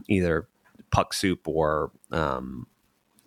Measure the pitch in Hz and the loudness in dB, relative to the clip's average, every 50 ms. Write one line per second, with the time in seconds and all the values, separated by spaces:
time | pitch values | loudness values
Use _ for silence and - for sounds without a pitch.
0 | - - 104 95 90 85 80 78 - - _ _ _ _ _ - - _ - - | -2 0 2 2 4 2 0 0 -2 -6 _ _ _ _ _ -20 -6 _ 0 0
1 | - - - - - 95 87 - _ 80 76 80 80 76 78 76 76 - - _ | 0 0 -2 -2 0 0 0 0 _ -4 0 2 2 2 2 0 -2 -4 -8 _
2 | - _ - 82 78 71 65 64 64 64 65 62 62 - _ _ _ _ _ _ | -14 _ -2 -2 0 0 -2 -4 -6 -8 -10 -12 -14 -16 _ _ _ _ _ _
3 | _ _ _ _ _ | _ _ _ _ _